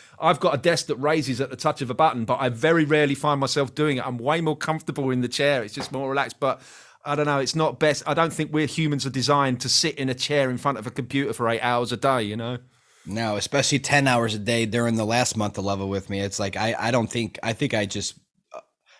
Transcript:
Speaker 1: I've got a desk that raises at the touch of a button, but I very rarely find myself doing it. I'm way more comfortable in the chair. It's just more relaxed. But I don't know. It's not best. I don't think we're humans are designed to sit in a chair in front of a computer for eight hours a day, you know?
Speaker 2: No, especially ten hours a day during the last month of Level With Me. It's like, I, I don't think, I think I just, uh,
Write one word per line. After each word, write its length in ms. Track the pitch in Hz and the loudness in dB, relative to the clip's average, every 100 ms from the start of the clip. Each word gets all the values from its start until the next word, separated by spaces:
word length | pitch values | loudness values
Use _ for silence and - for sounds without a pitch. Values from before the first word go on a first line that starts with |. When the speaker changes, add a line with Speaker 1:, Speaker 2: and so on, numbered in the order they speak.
| - - | -20 -2
Speaker 1:
I've 200 | 160 170 | 2 2
got 160 | 170 139 | 2 2
a 20 | |
desk 300 | 170 160 - | 2 0 -2
that 80 | 123 | -2
raises 440 | 143 160 131 120 | 0 0 0 -4
at 100 | 135 | -4
the 40 | 127 | -2
touch 260 | 156 - | -2 -2
of 80 | 127 | -6
a 20 | |
button, 320 | 120 160 120 110 | 2 2 2 -2
but 140 | 127 | 0
I 80 | 127 | 0
very 340 | 113 156 165 147 | 2 2 4 4
rarely 300 | 151 147 139 | 4 4 2
find 240 | 151 139 | 0 0
myself 360 | 135 143 135 - | 0 0 -2 0
doing 220 | 151 127 | 0 0
it. 100 | 135 | -4
I'm 100 | 123 | -4
way 240 | 123 165 | 0 0
more 160 | 160 143 | 0 -2
comfortable 540 | - 160 - 143 131 | -2 -4 -4 -2 0
in 100 | 127 | 0
the 80 | 123 | 0
chair. 340 | - 143 135 | 2 2 2
It's 100 | 104 - | -2 -8
just 160 | - | -8
more 180 | 131 135 | -6 -2
relaxed. 300 | 135 120 - | 0 -2 0
But 220 | 135 131 - - - _ 147 | -2 -2 -8 -20 -20 _ -4
I 100 | 143 | 0
don't 100 | 147 | 2
know. 140 | 139 | 2
It's 160 | 127 160 | 0 0
not 240 | 156 127 | 0 2
best. 240 | 156 135 160 | 2 2 0
I 80 | |
don't 180 | 147 165 | 2 2
think 200 | - 156 | 0 -2
we're 140 | 151 151 | 0 0
humans 380 | - 156 143 135 | 0 0 0 -2
are 40 | |
designed 520 | 135 127 143 135 123 | -2 2 4 4 0
to 80 | 127 | 0
sit 260 | - 165 139 | 2 0 -2
in 140 | 131 | -4
a 40 | |
chair 360 | 127 - 147 131 | -4 0 2 2
in 60 | 123 | 0
front 200 | 143 123 | -2 -2
of 80 | 113 | -6
a 60 | |
computer 420 | 139 123 139 135 | -8 -4 -2 -2
for 160 | - 117 | 0 0
eight 120 | 117 | 0
hours 300 | 123 123 120 | 0 0 -2
a 60 | 117 | 0
day, 260 | 139 127 | 2 2
you 120 | 104 110 | 0 -4
know? 220 | 117 123 - _ _ _ - | -6 -8 -10 _ _ _ -10
Speaker 2:
No, 320 | 104 113 104 | -4 -2 -2
especially 420 | - 139 - 143 | 0 0 2 0
ten 280 | - 143 135 | 4 4 6
hours 280 | 120 113 107 | 4 2 -2
a 40 | |
day 260 | 104 117 110 | 0 0 0
during 300 | 120 120 110 | 0 0 0
the 100 | 107 | 2
last 300 | 120 123 110 | 2 0 0
month 200 | 104 101 | -4 -2
of 80 | 98 | -4
Level 240 | 98 98 | -2 -2
With 200 | 98 - | -4 -4
Me. 100 | 98 | -4
It's 200 | 98 - | -4 -4
like, 160 | 98 95 | -6 -2
I, 180 | 110 - | -2 -2
I 140 | 113 | 0
don't 180 | 123 110 | 0 0
think, 280 | 120 110 - | -2 -4 -6
I 120 | 113 | -6
think 200 | 110 139 | -2 -2
I 120 | 110 101 | 0 -2
just, 300 | 101 - - _ _ _ | -4 -8 -10 _ _ _
uh, 60 | 69 _ _ _ _ | -20 _ _ _ _